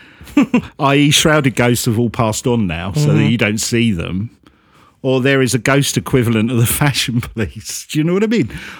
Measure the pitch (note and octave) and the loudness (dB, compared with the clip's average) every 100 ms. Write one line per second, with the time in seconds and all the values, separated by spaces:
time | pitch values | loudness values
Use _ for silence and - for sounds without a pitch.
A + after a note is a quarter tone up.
0 | - - - D4 - - - - C#3 C#3+ | -20 -20 -4 0 0 0 -4 -2 2 4
1 | D3 - D#3+ D3+ C3 A2+ A#2+ A#2+ B2+ A2 | 4 4 2 2 2 2 2 2 0 0
2 | A#2 - A2 G#2+ C3 A#2+ F#2+ E2 F2+ - | 0 0 -2 -2 -2 0 -2 -4 -4 -2
3 | D2 D3 C#3+ - G#2+ A2 - A#2 A#2 E2+ | 2 2 2 0 0 -2 -2 0 0 -2
4 | E2+ F2+ A#2 _ _ _ _ _ _ _ | -4 -6 -8 _ _ _ _ _ _ _
5 | C3 C3 C3 C3+ B2+ A#2+ C3 C#3 C3+ B2+ | -2 0 2 2 2 0 2 2 2 -2
6 | - C3 A2+ A2 A2+ A#2+ A#2+ - D3 - | 0 0 2 2 0 0 0 0 0 0
7 | - B2 - A2+ A2 G#2+ - - - D3+ | -2 -4 -4 -6 -6 -8 -12 -12 -6 -2
8 | D#3+ F#3 G#3+ A3+ A#2 - - | 0 0 0 0 -2 -6 -16